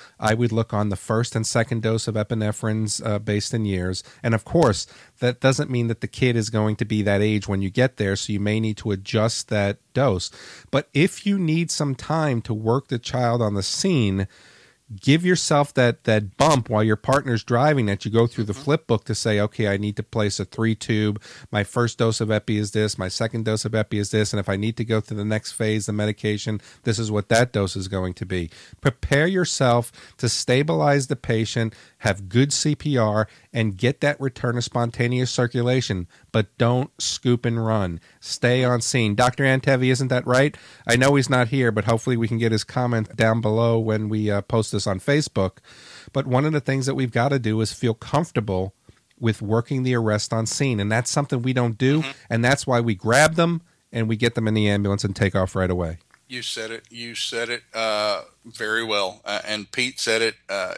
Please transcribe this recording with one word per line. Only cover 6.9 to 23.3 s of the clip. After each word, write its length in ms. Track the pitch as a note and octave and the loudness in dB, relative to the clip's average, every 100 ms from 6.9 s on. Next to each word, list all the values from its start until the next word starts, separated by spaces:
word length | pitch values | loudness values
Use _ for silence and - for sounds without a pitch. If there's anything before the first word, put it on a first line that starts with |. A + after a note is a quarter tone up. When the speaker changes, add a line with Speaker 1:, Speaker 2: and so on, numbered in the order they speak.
| G#2+ | 0
Speaker 1:
that 200 | G2+ G2+ | 2 2
age 240 | G#2+ G#2+ G2+ | 2 0 0
when 160 | G2 | -2
you 80 | G2 | 0
get 280 | B2 A2 - | 2 0 0
there, 180 | G2+ G2 | -2 -2
so 160 | - | -2
you 80 | G#2 | -2
may 220 | G#2 A2 | 0 0
need 160 | A2 G#2 | -2 -4
to 140 | A2 | -4
adjust 580 | F#2+ G2 A2+ A2+ - - | -6 -2 0 0 -2 -4
that 300 | G#2+ G2+ F2+ _ | 0 0 -4 _
dose. 380 | - C#3 F#2 - - - - - | 0 0 0 -4 -12 -20 -20 -4
But 160 | C#3 - | -2 0
if 320 | C#3+ F#3 - G3+ | 2 2 0 -2
you 120 | G3 | 0
need 340 | D#3+ E3 E3 | 2 0 0
some 220 | - D3 | -2 -2
time 480 | B2+ - D#3+ D3+ A#2 | -4 -2 0 0 0
to 100 | - | -2
work 340 | G#2+ A2 C3 - | -2 0 0 0
the 120 | A#2+ | -6
child 420 | - B2 A#2+ A#2+ | -4 -2 0 2
on 120 | G#2+ | 0
the 100 | G2+ | 0
scene, 640 | F#2+ - G3 D3+ G#2 F#2+ G2 - - - _ _ - G2 | -4 -2 0 2 2 0 -4 -8 -20 -20 _ _ -18 -4
give 260 | C3 D#3+ F3+ | 2 4 4
yourself 480 | F3+ - D3 C#3+ | 0 2 0 2
that, 300 | - A#2+ - | 2 2 2
that 320 | - G#2+ G2 - | 2 0 0 2
bump 340 | D3+ C#3 A2 | 2 2 2
while 140 | G#2+ | 0
your 140 | G#2+ G#2+ | 2 0
partner's 480 | - C#3 C#3 A2 - | 2 0 2 -2 0
driving, 400 | A#2+ D3+ C#3+ G#2 | 2 4 2 0
that 180 | G2 | -2
you 80 | G#2+ | 0
go 160 | A2+ A#2 | 2 2
through 160 | - | 0
the 80 | G#2+ | -6
Speaker 2:
Mm-hmm. 120 | F#2+ | -4
Speaker 1:
flip 240 | C3+ D#3 - | -2 -2 0
book 180 | A2 - | -2 -2
to 100 | G#2+ | -4
say, 240 | A2+ G#2 | 0 0
"Okay, 300 | G#2 - G#2+ | 0 0 0
I 80 | G2 | 0
need 180 | G#2 G#2 | -2 -6
to 80 | |
place 340 | - A#2 G#2 - | -6 -2 -2 -2
a 60 | |
three 320 | F#2+ - A2+ A2 | -6 -2 -2 -2
tube. 460 | - G#2+ G#2+ G#2 - - - | -2 0 0 -2 -10 -20 -6
My 140 | G#2 | -2
first 340 | G2+ B2 A#2+ - | -2 0 -2 0
dose 220 | A2+ A2 | 0 0
of 100 | G#2+ | 0
epi 280 | G#2+ - G#2+ | -2 -2 -2
is 140 | G2+ | -2
this. 260 | G#2+ G#2+ - | 0 -2 -2
My 100 | F#2 | -6
second 380 | - A#2 | -4 -4